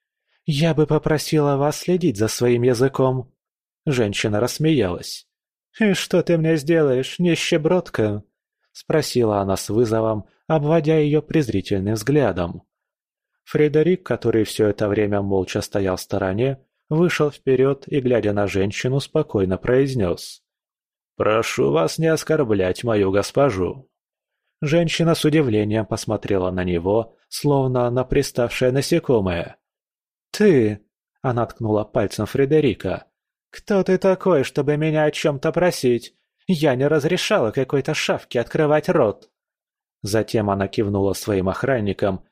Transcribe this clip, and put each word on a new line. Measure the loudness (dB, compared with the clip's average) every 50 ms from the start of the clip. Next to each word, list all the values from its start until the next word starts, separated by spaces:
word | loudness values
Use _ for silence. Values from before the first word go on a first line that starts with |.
| _ _ _ _ _ _ _ _ _
«Я | -4 -2 0 0 0 2
бы | 2 2
попросила | 2 0 0 0 0 -2 -2 -2 0 0 2 2 2 2
вас | 0 0 -2 -2 -4
следить | -2 -2 -2 0 0 -2 0
за | 0 -2 -2
своим | -2 0 0 2 2 2
языком». | 2 2 2 2 0 0 2 2 0 0 0 -2 -6 -10 _ _ _ _ _ _ _ _ _ _ _
Женщина | -2 0 0 0 0 0 -2 -2 -2 0 0
рассмеялась. | -2 -2 -2 -2 0 2 2 2 2 0 -2 -6 -8 -12 -14 -16 -18 _ _ _ _ _ _ _ _ _ _ 0
«И | 0 2 2
что | 0 -2 0 0 0
ты | 2 2 2 2
мне | 2 2 0
сделаешь, | 0 0 2 2 4 4 2 2 0 -2 -4 -2 0
нищебродка?» | 0 2 2 0 0 0 0 0 2 2 0 0 0 -2 -2 -2 0 0 -2 -4 -8 _ _ _ _ _ _ _ _ _
спросила | _ -12 -6 -2 0 0 0 0 0 0 2 2 2 0
она | 0 0 -2
с | -2 -4 -2
вызовом, | 0 0 2 2 2 0 0 0 -2 -4 -6 _ _ _ _
обводя | -2 -2 0 2 2 2 2 2 2 2 2
её | 2 2 2 0
презрительным | 0 0 0 0 0 0 -2 -4 -2 -2 -2 -2 -2 -2 -2
взглядом. | -2 0 0 2 2 2 2 0 -2 -4 -6 -6 -12 -18 _ _ _ _ _ _ _ _ _ _ _ _ _ _ _ _
Фредерик, | -4 0 2 2 2 2 2 2 2 2 0 -2
который | -4 -4 -2 0 0 2 2 0
всё | 0 0 0 0 0
это | 0 0 -2 0
время | 0 0 0 0 0 -2
молча | -2 0 0 -2 -2 -2 -4 -6
стоял | -6 -4 -4 -2 -2 -2 -2
в | -4
стороне, | -6 -6 -4 -4 -2 -2 -2 0 -2 -2 -2 -6 _ _ _ _ _ -4
вышел | 0 2 2 2 2 0 -2 -2
вперёд | -2 -4 _ 0 2 4 4 2 0 -2 -6 -4
и, | -4 -2
глядя | 0 2 2 2 2 0
на | 0 0 -2
женщину, | -2 0 -2 -2 -2 -2 -4 -4 -2 -2 -2
спокойно | -4 -2 -2 -2 -2 0 0 0 0 0 -2 -2
произнёс: | 0 2 2 2 2 2 0 -2 -2 -2 -2 -6 -8 -14 -18 -20 _ _ _ _ _ _ _ _ _ _ _ _ _ _ _
«Прошу | -4 0 0 0 0 0 -2 -2 0 0 0
вас | 2 0 0 -2 -2 -2
не | 0
оскорблять | 0 0 0 0 0 0 0 0 0 0 0 0 0 -2 -2 -2
мою | 0 0 2 2 2
госпожу». | 2 0 -2 0 0 0 2 2 2 0 -2 -4 -4 -8 -16 _ _ _ _ _ _ _ _ _ _ _ _ _ _ _
Женщина | -2 0 2 2 2 0 0 0 2 2 2
с | 2 2
удивлением | 2 2 2 2 2 2 2 2 2 0 -2 -2
посмотрела | -2 -6 -6 -4 -4 -4 -4 -2 -2 -2 0 0 -2
на | -2 -2 -2
него, | -2 -2 0 0 2 0 0 0 -2 -8 _ _ _
словно | -10 -4 0 0 2 2 2 0 0 0 0 0
на | 0 -2 -2
приставшее | 0 0 0 0 0 -2 -2 -2 -2 0 0 0 0
насекомое. | 2 0 0 0 0 0 2 2 0 2 2 0 -2 -4 -6 -10 -14 _ _ _ _ _ _ _ _ _ _ _ _ _ _ _
«Ты!» — | -2 2 4 4 6 4 4 2 0 -4 _ _ _ _ _ _ _ _
она | -4 -4 -2 -2 -4
ткнула | -4 -6 -6 -2 0 0 0 -2
пальцем | -2 -2 -2 -2 -2 -2 -4 -4
Фредерика. | -2 0 0 2 2 2 2 2 2 0 -2 -4 -6 -6 -6 -10 _ _ _ _ _ _ _ _ _
«Кто | -20 -12 -4 -2 0 0
ты | 2 2 2 2
такой, | 2 2 0 2 2 2 2 2 0
чтобы | 0 -2 -2 -2 0 0
меня | 0 0 0 0 2 0
о | 0
чём-то | 0 0 -2 -2 -2 -2 -2 -2
просить? | 0 0 0 0 0 0 0 0 0 0 -2 -8 -18 _ _ _ _ _ _
Я | -2 -2 0 2 2 2
не | 2 2
разрешала | 2 2 0 0 0 -2 -2 0 0 0 0 0 0
какой-то | 0 -2 -2 0 -2 -2 -2 -2 -4
шавке | -4 -2 -2 -4 -4 -6 -4 -4 -4
открывать | -2 -2 -2 0 2 2 2 2 2 0
рот!» | 2 2 2 0 0 -4 -10 _ _ _ _ _ _ _ _ _ _ _ _ _ _ _
Затем | -6 -2 0 0 0 0 0 0 0 0
она | 0 0 -2 -2
кивнула | -2 -2 -2 0 0 0 0 0 -2
своим | -4 -4 -2 0 0 0 -2
охранникам, | -2 -2 -2 -2 -2 0 -2 -4 -2 -2 -2 -2 -2 -4 -10 _